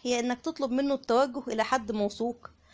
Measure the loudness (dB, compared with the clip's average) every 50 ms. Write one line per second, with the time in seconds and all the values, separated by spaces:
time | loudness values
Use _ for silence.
0 | -2 0 0 0 0 0 -2 -2 -4 -6 -4 -2 -2 0 0 0 2 0 0 -2
1 | 0 2 4 4 4 4 0 -6 -6 -4 0 0 0 2 2 0 0 -2 -2 0
2 | 0 -2 -2 -2 -4 -4 -4 -6 -12 -20 -20 _ _ _